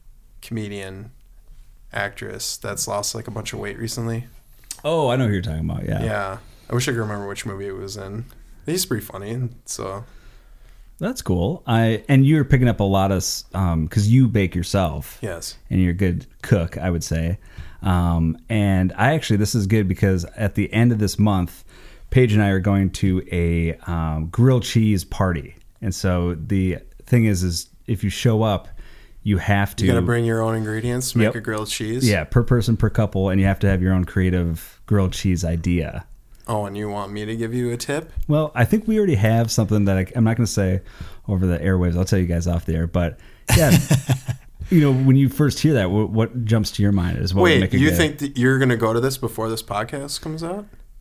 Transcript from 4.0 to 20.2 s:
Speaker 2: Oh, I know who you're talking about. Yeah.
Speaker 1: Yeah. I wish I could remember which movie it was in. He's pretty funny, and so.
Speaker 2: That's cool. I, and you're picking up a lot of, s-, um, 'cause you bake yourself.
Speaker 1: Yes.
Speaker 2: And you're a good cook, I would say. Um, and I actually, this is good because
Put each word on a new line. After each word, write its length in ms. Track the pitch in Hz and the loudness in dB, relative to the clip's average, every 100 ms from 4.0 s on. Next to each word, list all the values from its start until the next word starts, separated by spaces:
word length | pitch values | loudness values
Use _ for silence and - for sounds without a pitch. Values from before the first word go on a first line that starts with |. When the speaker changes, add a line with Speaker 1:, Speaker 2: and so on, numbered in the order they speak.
| 117 113 117 - - - - - | -4 -6 -8 -18 -20 -20 -18 -8
Speaker 2:
Oh, 240 | 151 165 135 | -2 0 2
I 80 | 127 | 2
know 100 | 113 | 2
who 60 | |
you're 100 | 98 | 0
talking 260 | 98 78 80 | -2 -4 -4
about. 160 | - - | -4 -4
Yeah. 160 | 104 | -4
Speaker 1:
Yeah. 340 | 113 107 95 98 - - - | -2 -4 -6 -8 -14 -20 -6
I 40 | |
wish 140 | 120 127 | -4 -2
I 40 | |
could 80 | 120 | -4
remember 260 | 107 104 101 | -4 -6 -8
which 180 | 98 | -10
movie 220 | - 98 98 | -10 -10 -10
it 60 | 95 | -10
was 200 | 98 101 | -10 -12
in. 280 | 95 107 123 - - - | -10 -10 -12 -18 -20 -14
He's 220 | - 175 - | -6 -6 -4
pretty 180 | 107 | -6
funny, 260 | - 95 101 | -6 -12 -10
and 220 | 123 120 123 | -6 -8 -10
so. 400 | - - 101 98 113 - - - - - - - - - | -14 -12 -10 -12 -14 -20 -20 -20 -20 -20 -20 -20 -20 -8
Speaker 2:
That's 220 | 190 262 | -8 -6
cool. 420 | - 90 95 180 - | -2 -2 -2 -4 -2
I, 380 | 113 113 107 - | 0 2 0 2
and 160 | 135 135 | 4 6
you're 180 | 156 | 4
picking 240 | 131 131 123 | 4 4 4
up 120 | 104 | 2
a 40 | |
lot 260 | 98 98 95 | 2 2 2
of, 80 | 95 | 0
s-, 260 | - - - | -2 -8 -8
um, 340 | 92 92 82 78 | -2 0 0 0
'cause 180 | 107 104 | 0 4
you 220 | 127 123 | 4 4
bake 260 | 107 92 | 2 0
yourself. 640 | 87 82 98 87 73 - - | -2 -2 0 -2 -4 -12 -12
Speaker 1:
Yes. 360 | 104 82 - - - | -12 -10 -12 -14 -2
Speaker 2:
And 120 | 92 | 0
you're 80 | 90 | 2
a 40 | |
good 320 | 87 95 85 - - | 2 0 -2 -6 -16
cook, 360 | - 101 85 - | 0 2 2 -4
I 100 | 90 | -4
would 120 | 85 | -4
say. 360 | - 80 82 90 - - - - | -2 -2 -2 -4 -8 -18 -16 -6
Um, 540 | 95 90 87 85 82 80 - | 0 2 2 2 2 -2 -2
and 440 | 110 101 95 92 - | 0 2 2 0 2
I 180 | 120 | 0
actually, 240 | 156 - 104 | 2 0 0
this 160 | 104 | 2
is 120 | 117 98 | 0 2
good 220 | 110 95 | 2 2
because 380 | 92 101 92 | 2 2 2